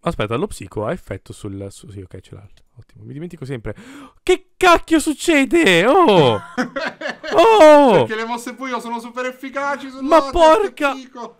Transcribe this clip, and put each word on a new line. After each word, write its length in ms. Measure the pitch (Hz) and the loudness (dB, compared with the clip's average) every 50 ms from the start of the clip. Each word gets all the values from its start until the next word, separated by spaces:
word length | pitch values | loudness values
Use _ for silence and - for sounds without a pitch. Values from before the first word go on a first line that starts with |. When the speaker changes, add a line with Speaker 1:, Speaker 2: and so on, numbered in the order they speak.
Speaker 1:
Aspetta, 360 | _ 170 170 - 113 104 117 | _ -8 -6 -6 -6 -6 -4
lo 100 | 123 180 | -6 -6
psico 400 | - - - 107 95 - 110 104 | -8 -10 -14 -18 -14 -10 -8 -8
ha 60 | 113 165 | -8 -8
effetto 400 | 185 _ - 104 95 _ _ 104 | -10 _ -14 -16 -16 _ _ -20
sul... 340 | - - 104 98 98 98 98 | -16 -14 -14 -14 -14 -16 -16
Su... 200 | 98 - - - | -18 -20 -20 -20
Sì, 100 | 101 101 | -20 -20
ok, 200 | 95 - - 95 | -20 -18 -20 -20
ce 140 | - _ - | -20 _ -20
l'ha. 120 | 98 101 104 _ _ _ _ _ _ | -20 -20 -20 _ _ _ _ _ _
Ottimo, 260 | 107 _ _ 104 107 | -20 _ _ -20 -20
mi 80 | 113 127 | -20 -18
dimentico 320 | 143 165 180 165 165 135 | -16 -16 -16 -16 -18 -14
sempre. 300 | 123 139 120 107 110 104 - 220 254 269 - 277 262 _ _ _ | -14 -14 -12 -12 -12 -14 -14 -18 -20 -20 -20 -20 -20 _ _ _
Che 280 | - 370 - - _ _ | -2 -2 -2 -4 _ _
cacchio 440 | _ - 370 339 330 - - 320 320 | _ 2 4 4 2 2 0 -2 -2
succede? 880 | - - 294 - - - 330 285 269 254 - 339 330 202 185 165 175 | 0 -2 -6 -6 -2 0 2 2 2 2 2 2 2 4 2 2 4
Oh! 540 | 233 285 381 339 294 208 180 151 127 113 98 - - - | 4 4 4 4 4 4 4 4 4 2 -2 -6 -10 -8
Speaker 2:
<laughs> 640 | - 254 247 - 277 320 277 - _ - 285 233 - - 311 | -8 -8 -6 -6 -10 -10 -10 -10 _ -12 -12 -12 -12 -12 -4
Speaker 1:
Oh! 640 | 269 403 - 453 453 427 330 302 302 294 294 262 208 | 2 2 4 4 6 6 8 8 8 8 8 6 4
Speaker 2:
Perché 220 | 170 123 110 220 | 2 2 0 -4
le 80 | 220 226 | -8 -8
mosse 300 | 226 240 240 233 262 240 | -8 -8 -10 -10 -12 -14
buio 260 | - 262 262 247 226 | -12 -10 -8 -8 -8
sono 180 | 233 240 226 233 | -8 -10 -12 -12
super 260 | 226 240 226 254 254 | -12 -12 -12 -10 -10
efficaci 640 | 254 254 254 - 269 - 277 277 285 285 262 262 269 | -10 -10 -12 -16 -12 -10 -8 -6 -6 -8 -8 -10 -16
sul 120 | 254 269 269 | -14 -10 -4
Speaker 1:
Ma 140 | 277 330 | 2 2
Speaker 2:
Lotus, 160 | 320 285 269 262 | 2 2 0 0
Speaker 1:
porca 600 | 349 330 311 320 440 427 381 - - 302 285 262 | 2 4 4 4 4 0 -4 -6 -4 -4 -4 -4
Speaker 2:
psico. 440 | 262 262 - _ 247 233 220 - _ | -6 -12 -18 _ -18 -18 -18 -18 _